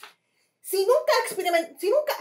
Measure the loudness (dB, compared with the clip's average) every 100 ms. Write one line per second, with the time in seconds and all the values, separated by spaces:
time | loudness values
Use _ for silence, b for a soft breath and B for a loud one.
0 | -20 _ _ _ _ _ -4 0 2 2
1 | 2 0 0 -4 0 0 -2 -4 0 0
2 | 0 -2